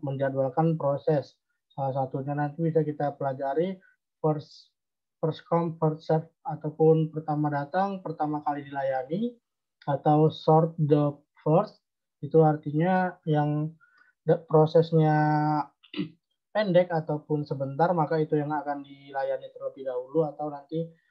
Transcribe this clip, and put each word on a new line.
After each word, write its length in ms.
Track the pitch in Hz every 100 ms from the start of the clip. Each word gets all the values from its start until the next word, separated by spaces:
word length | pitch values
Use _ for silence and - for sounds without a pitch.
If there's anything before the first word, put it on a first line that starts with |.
| 139
menjadwalkan 720 | 135 135 135 135 160 165 160
proses. 560 | 139 139 - 151 - _ _ _ _
Salah 200 | - 135 135
satunya 400 | 131 143 135 143
nanti 240 | 147 151
bisa 240 | 165 160 151
kita 280 | 147 143 -
pelajari 600 | 139 131 135 147 185 185 _ _ _ _
first, 480 | 156 151 - - _ _ _ _ _ _
first 240 | 160 151 -
come, 280 | 170 170 160
first 280 | 156 156 -
serve, 200 | 160 - _ -
ataupun 640 | 151 156 151 160 160 156
pertama 400 | 156 156 147 151
datang, 520 | 143 143 185 196 190
pertama 400 | 160 160 151 151
kali 240 | 151 143 139
dilayani, 680 | 139 135 131 131 180 240 - _ _ _ _ -
atau 440 | 139 156 151 156
sort 440 | 160 - 156 160 -
the 360 | 147 151 147 147 _ _
first, 400 | 151 165 214 - _ _ _ _
itu 160 | 139 160
artinya 760 | 156 151 147 151 175 185 180 180 160
yang 480 | 151 147 151 156 - _ _ _ _
de-, 160 | - 170 -
prosesnya 720 | 156 156 170 160 160 156 151 151 151 151 151 - _ _
<clears throat> 640 | - 160 - _ _ _
pendek 400 | 202 208 175 180
ataupun 480 | 165 160 151 - 151
sebentar, 480 | 147 135 135 139 175 175
maka 240 | 160 165
itu 160 | 156 151
yang 160 | 147
akan 320 | 151 143 143 139
dilayani 640 | 139 139 139 135 131 -
terlebih 400 | - 135 135 131
dahulu, 320 | 127 127 151
atau 320 | 151 139 151
nanti 320 | 143 - 160 165 - _